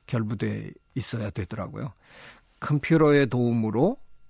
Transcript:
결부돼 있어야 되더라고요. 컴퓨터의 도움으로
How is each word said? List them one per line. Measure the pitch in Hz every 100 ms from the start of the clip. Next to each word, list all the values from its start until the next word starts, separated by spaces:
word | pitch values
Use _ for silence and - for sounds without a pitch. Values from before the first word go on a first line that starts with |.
| -
결부돼 | 120 107 104 110 107 104 - _ 131
있어야 | - 113 101
되더라고요. | - 92 107 - 107 139 - _ - - - _ -
컴퓨터의 | - 147 - 160 151 143 135
도움으로 | 123 120 117 110 107 175 277 - -